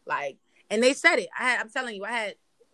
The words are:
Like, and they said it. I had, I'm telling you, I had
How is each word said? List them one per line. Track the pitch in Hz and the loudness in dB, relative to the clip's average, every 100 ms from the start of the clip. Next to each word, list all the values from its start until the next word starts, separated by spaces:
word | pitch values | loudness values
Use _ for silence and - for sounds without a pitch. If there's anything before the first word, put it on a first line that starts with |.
Like, | - 139 143 131 _ _ - | -8 -6 -6 -12 _ _ -4
and | 214 | 2
they | 247 | 4
said | 277 330 226 | 6 4 4
it. | 180 - | 0 -4
I | |
had, | 247 220 | -2 -2
I'm | 220 | -2
telling | 269 247 202 | -6 -6 -8
you, | |
I | 202 | -6
had | 240 208 - _ _ _ | -6 -6 -10 _ _ _